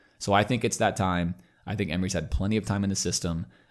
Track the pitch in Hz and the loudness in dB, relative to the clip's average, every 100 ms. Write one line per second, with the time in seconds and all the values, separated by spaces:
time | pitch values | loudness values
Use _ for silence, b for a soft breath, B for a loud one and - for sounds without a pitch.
0 | b b - 101 104 123 98 - 110 92 | b b 2 4 4 2 0 2 0 2
1 | 95 90 85 87 b b - 107 95 82 | 0 2 0 -4 b b -8 -4 -2 -2
2 | 92 87 80 - 98 110 101 101 98 95 | -2 -2 -2 -2 0 0 0 0 0 0
3 | 87 85 90 82 87 b b | -2 -2 -2 -4 -6 b b